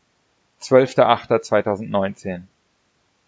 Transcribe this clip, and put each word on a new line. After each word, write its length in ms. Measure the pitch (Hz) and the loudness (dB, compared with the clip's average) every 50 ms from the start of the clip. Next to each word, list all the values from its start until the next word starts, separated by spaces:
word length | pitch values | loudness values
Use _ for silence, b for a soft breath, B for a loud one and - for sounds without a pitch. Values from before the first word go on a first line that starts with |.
| _ _ _ _ _ _ _ _ _ _ _ _ | _ _ _ _ _ _ _ _ _ _ _ _
Zwölfter 500 | - - 135 127 135 127 - - 123 110 | -2 2 4 4 4 4 2 2 2 2
achter 320 | 120 110 - - 120 113 | 2 0 0 -2 -2 -2
zweitausendneunzehn. 1080 | - - 113 104 - 110 101 95 113 - 104 101 98 98 101 - - 101 90 87 92 - _ _ _ _ _ _ _ _ _ _ _ _ _ _ _ | -2 0 -2 0 0 0 -4 -6 -6 -6 -4 -4 -4 -4 -6 -8 -10 -10 -10 -10 -12 -18 _ _ _ _ _ _ _ _ _ _ _ _ _ _ _